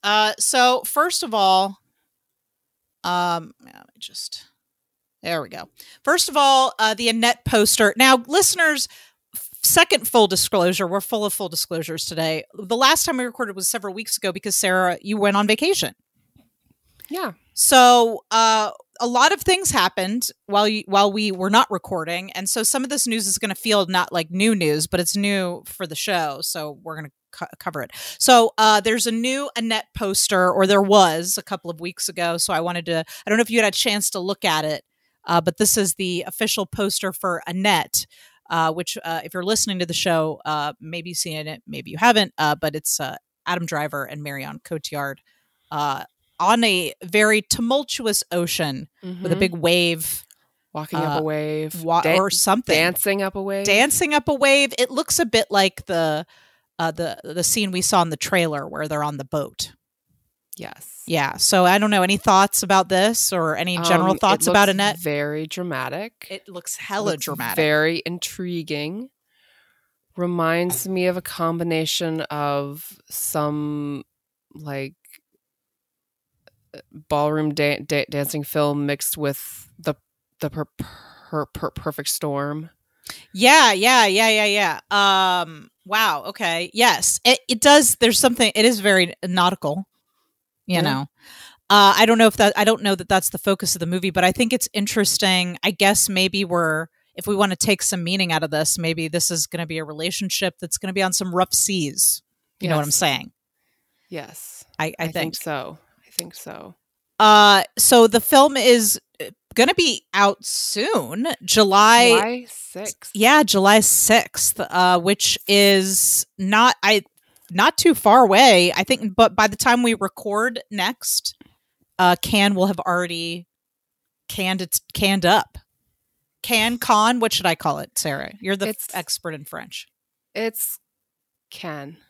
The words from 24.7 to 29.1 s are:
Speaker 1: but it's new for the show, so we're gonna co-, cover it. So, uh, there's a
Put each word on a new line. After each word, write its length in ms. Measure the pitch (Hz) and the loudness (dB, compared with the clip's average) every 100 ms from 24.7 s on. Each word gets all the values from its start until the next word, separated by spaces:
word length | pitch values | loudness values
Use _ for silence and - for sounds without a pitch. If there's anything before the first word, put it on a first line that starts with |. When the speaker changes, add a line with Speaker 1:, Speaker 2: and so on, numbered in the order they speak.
| 151 156 | 0 -2
Speaker 1:
but 100 | 175 | -4
it's 160 | 175 202 | -2 -2
new 460 | 202 202 180 175 - | -2 -2 -4 -8 -14
for 200 | - 175 | -14 -12
the 80 | |
show, 460 | 156 - 180 156 139 | -8 -4 -2 -4 -6
so 360 | 151 175 151 143 | -8 -8 -10 -12
we're 140 | 165 156 | -14 -12
gonna 140 | 147 _ _ | -14 _ _
co-, 140 | - - - | -14 -14 -10
cover 200 | - 151 | -10 -8
it. 80 | 127 - - - | -12 -12 -16 -4
So, 340 | - 247 226 - | 4 6 4 2
uh, 220 | 220 214 | 4 4
there's 260 | 214 233 | 2 -2
a 60 | 233 | -2